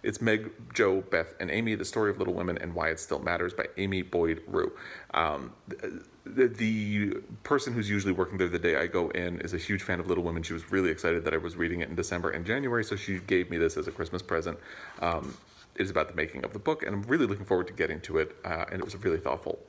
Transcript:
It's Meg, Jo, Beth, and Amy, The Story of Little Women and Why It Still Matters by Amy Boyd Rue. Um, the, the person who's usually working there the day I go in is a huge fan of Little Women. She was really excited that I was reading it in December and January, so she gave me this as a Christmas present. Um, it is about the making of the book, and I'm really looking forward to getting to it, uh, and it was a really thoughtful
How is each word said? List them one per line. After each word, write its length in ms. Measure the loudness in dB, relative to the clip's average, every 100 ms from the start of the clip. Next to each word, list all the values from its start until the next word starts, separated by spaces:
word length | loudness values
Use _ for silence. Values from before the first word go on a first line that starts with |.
It's 200 | -2 2
Meg, 280 | 4 4 0 -12 -6
Jo, 280 | 4 6 6
Beth, 320 | 2 0 0 -4
and 100 | -2
Amy, 240 | 0 0 0
The 80 |
Story 260 | 0 2 2
of 80 | 2
Little 160 | 0
Women 240 | 0 0 -2
and 160 | -4
Why 140 | 0 0
It 140 | -2
Still 180 | -2 -2
Matters 340 | 0 0 0
by 140 | -2 -4 0
Amy 260 | 0 0
Boyd 400 | 0 2 2 0 0
Rue. 240 | 0 0 -4 -14 -14 -2
Um, 380 | 2 2 0 -6 -12 -14 -8 -8 -8 -16 -18
the, 240 | -6 4 4
the 720 | 4 2 2 2 2 0 -2 -8 -14
person 300 | 0 0 2
who's 160 | -2 2
usually 240 | 2 2
working 240 | 2 0 2
there 100 | 0
the 120 | 2
day 180 | 2 2
I 100 | 2
go 220 | 0 0
in 320 | 0 -2 -4
is 120 | -4
a 40 | -4
huge 240 | -2 -2
fan 180 | 0 -2
of 80 | 2
Little 160 | 2
Women. 180 | 2 -2
She 120 | -4
was 180 | -6 0
really 180 | 2 2
excited 360 | 2 2 2 2
that 80 |
I 40 | 0
was 200 | -2 -2
reading 240 | -2 0
it 80 | -2
in 60 | -2
December 340 | -2 -2 -2
and 160 | -2 -2
January, 400 | -2 0 0 0
so 100 | -4
she 240 | -2 -4
gave 300 | 2 2 4
me 80 | 2
this 180 | 2 2
as 100 | -4
a 60 |
Christmas 300 | -6 -4 -4
present. 360 | -2 -2 -2 -6 -12 -16 -16 -4
Um, 340 | 0 0 -4 -12 -18 -20 -18 -2
it 60 |
is 80 | 0
about 180 | 2 0
the 80 | 0
making 300 | -2 -2 -6
of 80 |
the 60 | -2
book, 240 | -2 0
and 120 | -2 -4
I'm 80 |
really 220 | 2 4 4
looking 200 | 0 2
forward 220 | 2 2
to 60 |
getting 260 | 0 0 0
to 180 | 0 0
it, 180 | 0 -4 -4
uh, 180 | -4 -2
and 80 | -4
it 60 | -6
was 80 |
a 60 | -2
really 180 | 0 2
thoughtful 420 | 0 -2 -2 -6